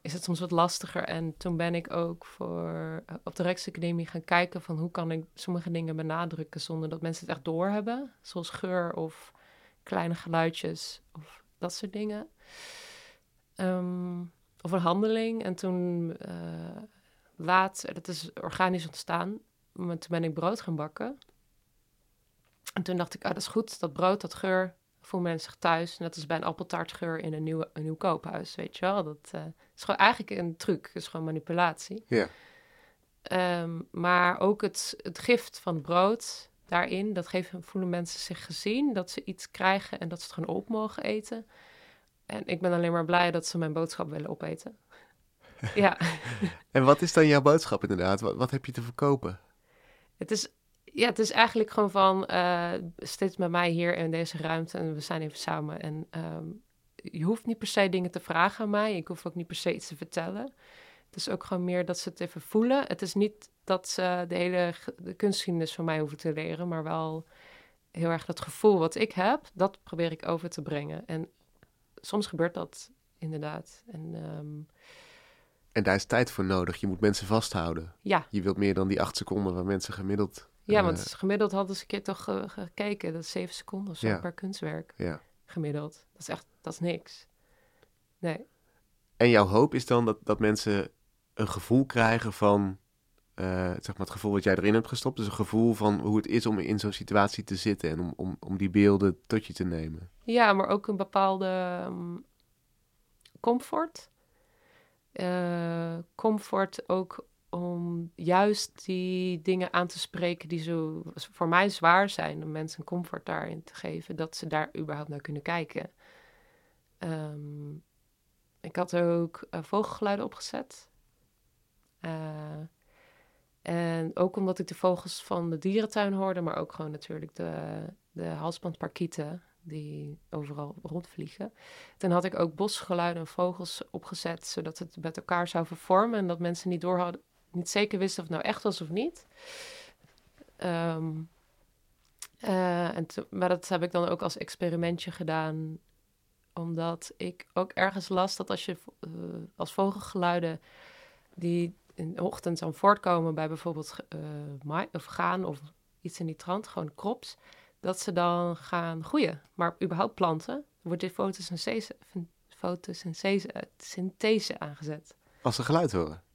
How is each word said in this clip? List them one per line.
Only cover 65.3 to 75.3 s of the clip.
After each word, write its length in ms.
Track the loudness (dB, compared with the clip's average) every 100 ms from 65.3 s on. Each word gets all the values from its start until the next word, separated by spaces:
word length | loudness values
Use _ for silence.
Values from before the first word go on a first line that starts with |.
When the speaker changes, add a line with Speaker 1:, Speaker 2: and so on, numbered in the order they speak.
| 0 0 0 -2
Speaker 1:
van 100 | -2
mij 140 | -2 0
hoeven 180 | -2 -2
te 160 | -4
leren, 340 | -2 -4 -4 -4
maar 160 | -4
wel 420 | -2 -2 -2 -6 -10 -20 -20 -20 -20 _ _
heel 180 | -2 0
erg 160 | 0
dat 160 | -4 -8
gevoel 380 | -8 4 6 6
wat 160 | 4
ik 160 | 2 -2
heb, 340 | 2 2 2 -2
dat 240 | 0 0 0
probeer 280 | -12 -2 -2
ik 160 | -2 -4
over 220 | -4 -4
te 120 | -8
brengen. 420 | -4 -4 -4 -8
En 240 | -6 -6 -6 _ _ _ _ _ _
soms 320 | -20 -4 -2 -2
gebeurt 260 | 0 0
dat 380 | 0 -8 -10 -20 _ _ _
inderdaad. 640 | -6 -6 -6 -8 -12 -20 -16
En, 200 | -12 -10
ehm, 640 | -10 -10 -10 -10 -12 -16 _ -20 -20 -20 -20 -20